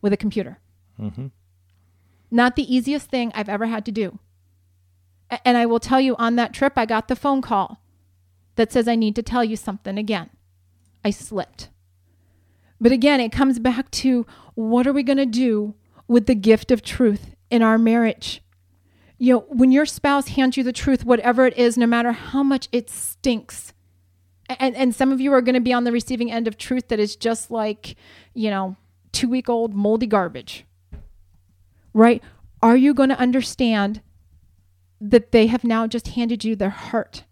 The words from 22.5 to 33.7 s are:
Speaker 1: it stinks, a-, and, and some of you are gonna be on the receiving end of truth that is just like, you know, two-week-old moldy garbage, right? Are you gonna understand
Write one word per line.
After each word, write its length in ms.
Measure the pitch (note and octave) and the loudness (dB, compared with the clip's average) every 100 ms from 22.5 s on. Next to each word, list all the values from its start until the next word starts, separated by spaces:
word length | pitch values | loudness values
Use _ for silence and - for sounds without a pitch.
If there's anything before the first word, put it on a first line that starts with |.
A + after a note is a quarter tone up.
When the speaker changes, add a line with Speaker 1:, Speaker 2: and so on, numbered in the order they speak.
| C4 - | 0 -2
Speaker 1:
it 180 | A#3+ A#3 | -6 -4
stinks, 840 | - - - C4+ A3+ - - - _ _ _ _ _ _ _ - | -12 -12 -4 -2 -2 -6 -18 -18 _ _ _ _ _ _ _ -14
a-, 140 | B3+ | -4
and, 140 | C4 A3+ | -4 0
and 180 | C4 | -2
some 160 | A3 C4 | 0 0
of 100 | C4+ | 0
you 120 | C4+ | 4
are 80 | C4+ | 4
gonna 200 | B3 B3+ | 4 0
be 120 | A#3+ | 2
on 120 | B3 | 0
the 60 | A#3+ | 0
receiving 400 | A#3+ - B3+ A#3+ | -2 -4 -4 -4
end 160 | A#3 A3+ | -4 -6
of 120 | G#3+ | -6
truth 300 | - B3+ - | -4 -4 -2
that 120 | A3 | -2
is 160 | G#3 - | -2 -2
just 340 | A3+ A#3 - | -4 -4 -6
like, 460 | A3+ G#3+ G#3 - - - - _ | -4 -4 -6 -12 -20 -20 -20 _
you 160 | B3 G#3+ | -6 -4
know, 260 | G3 F#3+ F#3+ _ _ _ | -4 -6 -10 _ _ _
two-week-old 640 | - B3+ B3+ B3 A#3 A3+ | -4 -2 -2 -2 -2 -2
moldy 320 | G3+ G3+ A3 A#3 | -2 0 0 0
garbage, 580 | G#3 F3 B2+ - - _ _ _ - - - _ _ _ _ _ _ _ | 0 -2 -8 -16 -20 _ _ _ -20 -20 -20 _ _ _ _ _ _ _
right? 280 | G#3+ G3+ G#3+ - - - - | 4 6 4 -4 -20 -20 0
Are 140 | A3+ B3 | 4 6
you 160 | C4+ | 4
gonna 200 | C#4 C4+ | 4 2
understand 880 | C4 B3 B3+ A#3+ - B3 | 2 0 0 -4 -4 -2